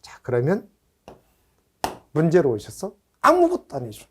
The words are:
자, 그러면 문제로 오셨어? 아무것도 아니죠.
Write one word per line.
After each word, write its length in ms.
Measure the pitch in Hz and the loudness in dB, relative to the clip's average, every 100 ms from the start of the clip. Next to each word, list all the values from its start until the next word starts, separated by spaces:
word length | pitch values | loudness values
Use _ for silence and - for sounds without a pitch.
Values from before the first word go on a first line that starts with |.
자, 180 | - - | -20 -16
그러면 480 | - 120 131 208 - _ _ _ - - _ _ _ _ _ _ - - _ | -4 -2 0 -2 -6 _ _ _ -20 -20 _ _ _ _ _ _ -10 -10 _
문제로 400 | 147 165 175 143 | -2 4 4 2
오셨어? 420 | 107 - - 196 - _ _ | -2 -8 -12 -12 -12 _ _
아무것도 540 | 269 359 349 359 - | 2 4 4 0 -8
아니죠. 320 | 139 117 101 - | -10 -10 -14 -20